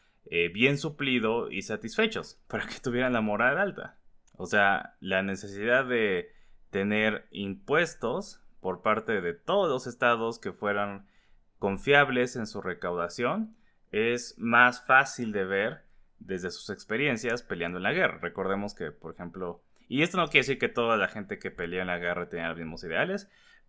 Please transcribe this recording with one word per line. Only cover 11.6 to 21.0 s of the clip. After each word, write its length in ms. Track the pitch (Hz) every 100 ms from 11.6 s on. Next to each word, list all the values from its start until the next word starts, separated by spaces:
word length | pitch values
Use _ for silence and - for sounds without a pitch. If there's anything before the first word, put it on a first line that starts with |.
| 98 95 135 143 139 127 123 127
en 100 | 107
su 140 | 104
recaudación 960 | 92 87 90 87 85 - 123 196 220 - _ _ _
es 420 | 107 113 120 - -
más 460 | 117 120 123 123
fácil 480 | - 131 139 - 113
de 120 | 101
ver 380 | 95 98 113 - - - - _
desde 320 | 92 92 90
sus 200 | - -
experiencias 720 | 98 - 113 147 113 120 120
peleando 340 | - 87 85 90
en 60 |
la 80 | 98
guerra. 260 | 165 156 82
Recordemos 540 | 87 - 92 98 104
que, 160 | - 78
por 240 | - 80
ejemplo, 480 | - 87 92 90 85 _ _ _
y 160 | 131
esto 140 | 165 185
no 80 |
quiere 160 | 160 143
decir 180 | 127 131
que 100 | 117
toda 280 | 123 117
la 120 | 110